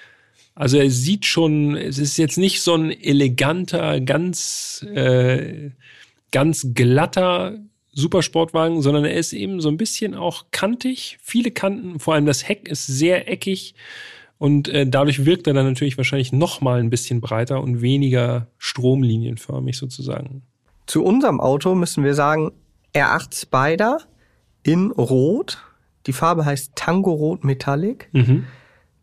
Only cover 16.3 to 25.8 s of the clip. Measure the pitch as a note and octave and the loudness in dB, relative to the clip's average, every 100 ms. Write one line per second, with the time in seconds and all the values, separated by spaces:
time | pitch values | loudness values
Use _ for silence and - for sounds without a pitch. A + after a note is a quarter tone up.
16.3 | C#3 E3+ - C3 B2 A#2 A#2+ - A#2+ A2+ | 0 0 0 0 0 0 -2 -2 -4 -2
17.3 | A2+ A#2 C3+ C3 A#2 A#2+ C#3 C3+ B2 A#2+ | -2 -2 -2 -2 -2 2 2 2 2 0
18.3 | A#2+ A#2 _ - - B2+ C3+ A#2+ A2 A#2 | -2 -6 _ -10 0 2 4 2 0 -2
19.3 | A#2 - C3+ B2+ B2+ C3 C3 C3 - C3 | -8 -8 -6 -6 -6 -10 -10 -8 -8 -10
20.3 | C3+ - _ _ _ - D#3+ F3 B3+ B3+ | -14 -20 _ _ _ -4 0 2 4 4
21.3 | C#3+ C3 C#3+ F#3+ F#3 E3+ - C#3 C#3+ C#3+ | 2 2 2 2 2 0 0 2 4 2
22.3 | D#3 D#3 - _ _ _ D3+ C#3 D#3 - | 2 -2 -8 _ _ _ 0 2 0 -4
23.3 | - - C3 C#3+ E3 A3 D#4 - _ _ | -12 -2 0 2 2 0 0 -6 _ _
24.3 | _ _ _ - E3+ G3 - A#2+ C3 C#3+ | _ _ _ 0 2 2 0 2 2 2
25.3 | B3 G4 - - _ | 0 -4 -12 -18 _